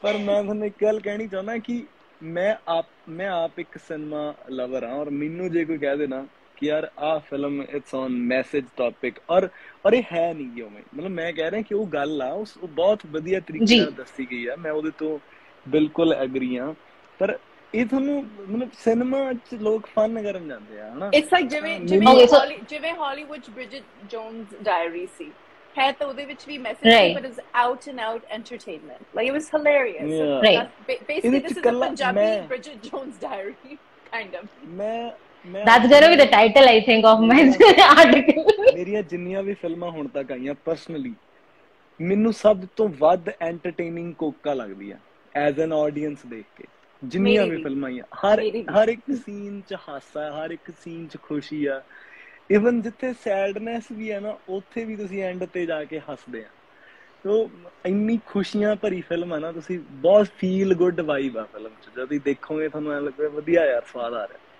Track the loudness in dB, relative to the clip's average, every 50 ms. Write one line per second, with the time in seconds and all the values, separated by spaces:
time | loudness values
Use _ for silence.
0 | -2 -4 -4 -4 -2 -2 -2 -2 -2 -4 -6 -6 -6 -8 -4 _ -2 0 0 -2
1 | -4 -8 -8 -8 -10 -8 -10 -10 -8 -8 -8 -10 -8 -8 -8 -8 -8 -12 _ _
2 | _ _ _ _ -16 -10 -6 -4 -2 -2 -2 -4 _ -6 -4 -4 -4 _ _ _
3 | _ -16 -12 -10 -8 -6 -4 -4 -4 -6 _ -12 -16 _ -16 -20 _ _ -12 -12
4 | -10 -10 -8 -8 -8 -8 -10 -14 -16 -14 -10 -8 -8 -6 -6 -8 -8 -6 -8 -8
5 | -8 -6 -6 -6 -6 -8 -8 -8 -8 -4 -4 -4 -2 -4 -4 -4 -4 -4 -2 -2
6 | -4 -6 -6 -10 -12 -14 _ _ _ _ _ -6 -4 -2 -2 -2 -4 -6 _ -8
7 | -4 -4 -4 -4 -6 -8 -8 -6 -6 -6 -6 -6 -8 -8 -10 -12 -10 -8 -8 -8
8 | -6 -4 -4 -4 -2 0 -2 -2 -2 -2 -4 -6 -6 -6 _ -4 -4 -4 -4 _
9 | -8 -8 -8 -10 _ 0 0 0 0 0 -8 -14 -20 -20 -20 _ _ 2 2 2
10 | 0 -2 -4 -4 -4 -4 -4 -8 -10 -12 -12 -14 -16 -16 -18 -20 -20 _ -16 -12
11 | -10 -10 -8 -8 -8 -8 -6 -6 -6 -4 -4 -6 -8 -4 -4 -6 -4 -4 -4 -6
12 | -4 -4 -6 -6 -6 -6 -6 -8 -10 -12 -14 -18 -18 -12 -4 -2 0 0 0 0
13 | -4 -10 -10 -10 -4 -4 -4 -4 -4 -8 -4 -2 4 4 6 6 4 2 -4 -12
14 | -18 -18 -14 -14 -12 -10 -10 -8 -8 -8 -10 -8 -8 -6 -6 -4 -6 -8 -10 -8
15 | -10 -8 -8 -10 _ _ -20 _ _ _ _ _ _ -2 0 0 0 0 0 0
16 | 2 2 2 0 -2 -4 -4 -6 -4 -4 -6 -6 -8 -10 -12 _ _ _ _ _
17 | _ _ _ _ -4 -4 -4 -6 _ _ _ _ _ _ -4 -4 -2 -2 -2 -2
18 | -2 -2 -4 -4 -6 -10 -16 -18 -12 -8 -8 -8 -8 -8 -12 -4 -2 0 0 0
19 | 0 -2 -2 -4 -4 -4 -6 -10 _ -14 -14 -6 -4 -2 -2 -4 -6 -4 -2 0
20 | 0 0 -2 -6 -8 -8 -8 -8 -12 -14 -16 -16 -16 -20 -20 -18 -18 -16 -12 -10
21 | -6 2 2 2 2 2 0 0 0 -2 -6 -6 -6 -8 -8 -8 -4 2 2 6
22 | 8 8 10 10 10 10 10 6 6 4 -6 -10 -14 -14 -14 -8 -6 -6 -6 -6
23 | -6 -8 -8 -8 -12 -14 -16 -18 -18 -20 -18 -16 -16 -16 -16 -18 -18 _ _ -20
24 | -20 -14 -14 -14 -14 -14 -14 -16 -16 -16 -18 -8 -4 -2 -2 -2 -2 -4 -6 -10
25 | -12 -12 -14 -18 -20 -20 -20 _ _ _ -20 _ _ _ -4 -2 0 0 0 -4
26 | -8 -10 -8 -12 -12 -14 -14 -18 -16 -16 -14 -12 -10 -10 -12 0 4 6 6 8
27 | 6 4 2 -4 -8 -10 -14 -14 -18 -6 -2 0 0 0 -2 -4 -10 -16 -12 -8
28 | -8 -8 -8 -8 -10 -12 -14 -14 -14 -14 -18 -18 -16 -16 -16 -16 -16 -20 -20 -20
29 | -20 _ -6 -4 -4 -2 -4 -4 -6 -4 -6 -2 0 2 2 2 2 0 -6 -8
30 | -6 -4 -2 -2 0 0 0 4 4 4 4 4 0 -4 -12 -20 -10 -10 -10 -10
31 | -8 -8 -8 -2 0 2 2 2 0 -2 -8 0 0 0 2 2 -2 -4 -4 -4
32 | -2 -2 0 2 0 0 0 -2 -6 -8 -10 -12 -12 -16 -20 -18 -18 -12 -12 -12
33 | -12 -12 -16 -14 -12 -12 -12 -10 -12 -14 -14 _ _ -20 -20 -20 _ _ _ _
34 | _ -12 -12 -12 -10 -10 -14 -14 -16 -16 -20 -20 -20 -18 -12 -10 -8 -8 -6 -8
35 | -10 -10 -14 -16 _ _ _ _ -20 -14 -10 0 6 8 8 8 10 10 10 10
36 | 12 10 10 8 8 8 8 6 6 8 8 10 10 10 10 6 6 4 2 6
37 | 8 8 8 8 6 6 8 8 8 8 8 10 10 10 10 10 10 10 10 10
38 | 10 10 8 6 6 4 2 2 4 2 2 6 6 4 4 4 -4 -4 -4 -4
39 | -4 -6 -8 -8 -8 -6 -6 -6 -6 -6 -8 -8 -8 -10 -8 -8 -10 -10 -8 -10
40 | -10 -8 -8 -10 -8 -8 -10 -10 -8 -10 -10 -8 _ -6 -6 -6 -8 -12 -10 -10
41 | -10 -10 -12 _ _ _ _ _ _ _ _ _ _ _ _ _ _ _ _ _
42 | -4 -2 0 0 2 0 0 2 2 2 2 2 -2 -14 _ -2 -2 -2 0 2
43 | 2 2 2 2 0 -8 -8 -6 -8 -8 -8 -6 _ -10 -8 -6 -8 -8 -8 -10
44 | -10 -12 -8 -6 -6 -6 -6 _ _ -6 -6 -6 -6 -10 -14 -16 -16 -16 -18 -18
45 | _ _ _ _ _ _ _ -2 -2 0 0 0 -4 -2 0 -2 -2 -2 -4 -4
46 | -8 -8 -8 -10 -16 -18 -18 -18 -18 _ _ _ -20 -20 _ _ _ _ _ _
47 | -16 -8 -4 0 2 4 4 4 2 0 -2 -6 -6 -6 -6 -6 -6 -8 -10 -12
48 | -14 -16 -14 -4 0 2 2 2 2 -2 -4 -6 -8 0 2 2 2 2 0 -6
49 | -6 -8 -8 -8 -8 -14 -14 -12 -12 -12 -12 -14 -14 _ -14 -14 -14 -14 -16 -16
50 | -16 _ _ -10 -10 -10 -10 -10 -10 -10 -12 -14 _ -20 -20 _ _ -16 -14 -14
51 | -16 -16 -18 -20 _ -8 -8 -8 -6 -8 -8 -6 -4 -4 -4 -6 -10 _ -20 -20
52 | -20 -20 -20 -20 -20 -20 -20 -20 _ _ 2 4 4 2 0 0 -4 -6 -10 _
53 | -8 -8 -8 -8 -6 -4 -2 -2 -2 -4 -4 -6 -10 -8 -10 -10 -10 -12 -14 -12
54 | -10 -10 -8 -8 -8 -10 -12 -12 _ -10 -10 -10 -10 _ -10 -10 -8 -8 -10 -10
55 | -10 -10 -8 -6 -6 -6 -6 -8 -10 -8 -6 -8 -6 -4 -6 -6 -8 -8 -10 -12
56 | -12 -12 -16 -16 -14 -16 -16 -16 -16 -16 _ _ _ _ _ _ _ -20 -20 _
57 | _ _ _ _ _ -2 0 0 0 -2 -8 -20 -20 -20 _ _ _ -2 -2 0
58 | 0 0 -2 -2 -4 -6 -6 -6 -6 -4 -2 -2 0 0 -2 -2 -4 -6 -6 -6
59 | -8 -6 -6 -6 -6 -6 -6 -8 -8 -8 -10 -12 -10 -8 -10 -10 -10 -14 -18 -2
60 | 2 6 6 6 6 4 -2 -6 -4 -2 0 0 2 0 2 2 2 0 0 -2
61 | -4 -4 -4 -2 -4 -4 -6 -8 -12 -12 _ -18 -18 -18 -20 _ _ -20 _ -12
62 | -8 -6 -6 -4 -2 -4 -4 -4 -6 -10 -6 -6 -6 -6 -6 -8 -8 -6 -6 -6
63 | -6 -8 -6 -6 -6 -6 -6 -8 -4 0 0 2 2 2 0 -2 -6 -8 -12 -10
64 | -8 -8 -8 -8 -10 -12 -14 -20 _ _ _ _